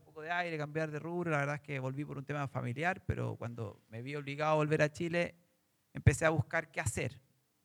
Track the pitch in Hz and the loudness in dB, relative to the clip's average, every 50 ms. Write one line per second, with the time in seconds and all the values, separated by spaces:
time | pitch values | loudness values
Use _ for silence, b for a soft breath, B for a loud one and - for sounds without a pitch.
0 | - - - 156 156 160 175 175 180 175 165 151 147 147 147 156 160 156 151 147 | -18 -18 -14 -10 -6 -4 -2 -2 -2 -2 -2 -4 -4 -2 -2 -2 -2 -2 -4 -6
1 | 143 165 170 175 175 170 156 143 143 143 147 143 - - 143 135 127 131 131 139 | -6 -4 -2 -2 0 2 2 2 2 0 -2 -4 -6 -6 -6 -4 -2 -2 -4 -4
2 | 151 143 143 139 135 - 143 147 143 135 - 135 123 123 120 131 156 175 190 196 | -6 -6 -6 -8 -6 -4 -4 -4 -2 -2 -2 -4 -2 -2 -2 -2 0 -2 -2 -2
3 | - - 143 131 123 117 110 - - 117 120 117 113 98 - - _ - 110 113 | -2 -4 -2 -2 -2 -4 -4 -4 -6 -8 -6 -6 -8 -8 -8 -12 _ -14 -12 -10
4 | 120 135 147 147 143 139 139 143 151 156 156 156 151 151 156 151 151 151 151 - | -8 -6 -8 -6 -6 -6 -4 0 2 4 4 4 4 4 4 4 4 2 2 0
5 | 175 170 165 170 170 - - - _ _ _ _ _ _ _ _ _ _ - 139 | -2 0 2 0 0 0 -4 -12 _ _ _ _ _ _ _ _ _ _ -2 6
6 | - - 151 - 165 160 165 156 - - - 165 160 - - 180 160 - - 185 | 6 6 6 8 4 4 4 4 0 0 -2 -4 -4 -4 -6 -4 -4 -2 -2 -2
7 | 147 131 - - _ _ _ _ _ _ _ _ _ | -2 -2 -4 -8 _ _ _ _ _ _ _ _ _